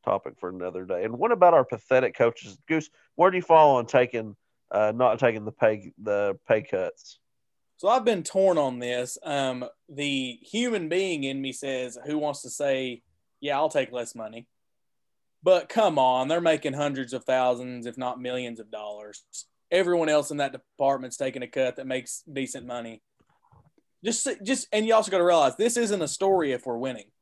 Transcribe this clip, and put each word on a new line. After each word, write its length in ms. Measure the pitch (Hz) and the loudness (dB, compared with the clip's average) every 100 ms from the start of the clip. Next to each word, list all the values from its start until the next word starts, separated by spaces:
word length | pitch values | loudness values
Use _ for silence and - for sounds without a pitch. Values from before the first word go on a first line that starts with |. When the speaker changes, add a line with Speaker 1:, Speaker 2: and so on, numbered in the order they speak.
Speaker 1:
topic 300 | - 98 - - | -2 -4 -4 -12
for 100 | 90 | -12
another 360 | 92 90 90 | -8 -8 -8
day. 180 | 92 90 | -6 -6
And 140 | 104 120 | -4 -4
what 140 | 208 | -2
about 220 | 226 180 | 6 6
our 100 | 165 | 6
pathetic 500 | 127 113 _ 131 127 - | 4 -4 _ 2 2 2
coaches? 400 | 117 117 110 95 _ | 0 0 -18 -20 _
Goose, 200 | 160 151 _ _ - | -4 -4 _ _ 2
where 160 | 180 | 4
do 40 | 185 | 4
you 60 | |
fall 340 | 170 165 151 131 | 6 8 8 6
on 100 | 120 | 4
taking, 500 | 135 123 117 110 101 _ _ _ | 4 4 -2 -8 -14 _ _ _
uh, 220 | 98 107 | 0 0
not 240 | 113 123 117 | 2 2 4
taking 260 | 131 110 | 2 0
the 60 | 107 | -8
pay, 400 | - 113 107 98 - | 0 2 2 -8 -12
the 380 | 104 101 101 98 - | -4 -2 -2 -4 0
pay 160 | 110 | 0
cuts? 560 | - 92 87 - - - _ _ _ _ _ _ | 0 -6 -6 -10 -20 -20 _ _ _ _ _ _
Speaker 2:
So 100 | 190 | 0
I've 160 | 247 | 2
been 180 | 226 202 | 2 -2
torn 360 | 156 190 190 165 | -2 2 4 4
on 200 | 139 123 | 0 -2
this. 400 | 123 123 123 - | -4 -4 -4 -8
Um, 400 | 156 143 135 123 123 _ _ | -6 -2 -2 -4 -10 _ _
the 500 | 143 143 139 127 120 | -6 -2 -2 -4 -10
human 460 | - 214 247 220 160 | -8 -4 -2 -2 -2
being 360 | 175 190 160 | -2 -2 -2
in 160 | 135 135 | -4 -4
me 100 | 135 | -6
says, 460 | 131 139 131 127 120 147 | -8 -6 -6 -6 -10 -6
"Who 100 | 151 | -4
wants 260 | 147 139 | -4 -6
to 80 | 127 | -12
say, 520 | - 143 135 131 123 _ _ _ _ | -4 -2 0 -2 -10 _ _ _ _
'Yeah, 160 | 143 139 | -4 -2
I'll 120 | 151 | 0
take 220 | 147 123 | 0 -2
less 240 | 123 117 | -6 -10
money'?" 320 | 120 107 117 117 _ _ _ _ _ _ _ _ _ | -10 -14 -14 -20 _ _ _ _ _ _ _ _ _
But 260 | 165 185 - | 4 4 4
come 300 | 233 208 147 | 2 2 4
on, 300 | 127 127 131 | 4 4 2
they're 120 | 170 | 2
making 340 | 170 156 147 | 2 2 0
hundreds 380 | 135 147 135 123 | -2 -4 -4 -6
of 120 | 127 | -8
thousands, 600 | - 131 127 123 127 123 120 | 0 2 2 0 -4 -10 -10
if 120 | 120 | -6
not 220 | 127 123 | -6 -6
millions 400 | 127 127 123 113 | -6 -6 -8 -12
of 100 | 107 | -14
dollars. 540 | 107 104 104 107 107 _ - - _ _ | -12 -10 -12 -14 -20 _ -18 -18 _ _
Everyone 360 | 175 175 175 160 | 0 2 2 2
else 220 | 151 139 | 2 0
in 60 | 147 | -4
that 160 | 139 | -4
department's 640 | 127 _ _ 139 135 131 - | -6 _ _ 0 0 -4 -6
taking 260 | 135 131 | -6 -6
a 60 | 123 | -8
cut 260 | 143 127 123 | -2 -2 -2
that 100 | 131 | -6
makes 340 | 131 123 - - | -6 -6 -14 -10
decent 340 | 135 131 139 123 | -8 -8 -8 -10
money. 360 | 120 117 110 _ _ _ _ _ - _ _ _ _ | -10 -10 -16 _ _ _ _ _ -20 _ _ _ _
Just, 240 | 190 233 269 - | -4 -2 -4 -6
just, 240 | 196 262 - | -4 -4 -2
and 140 | 214 220 | -2 4
you 80 | |
also 160 | 226 214 | 2 4
gotta 140 | 185 | 2
realize 320 | 175 170 139 - | 4 6 4 2
this 200 | 226 233 | 0 2
isn't 260 | 233 202 | 0 -2
a 40 | - | -4
story 460 | - 196 190 151 | -2 2 2 2
if 120 | 127 131 | -2 -4
we're 100 | 117 | -6
winning. 320 | 131 120 - _ | -6 -8 -14 _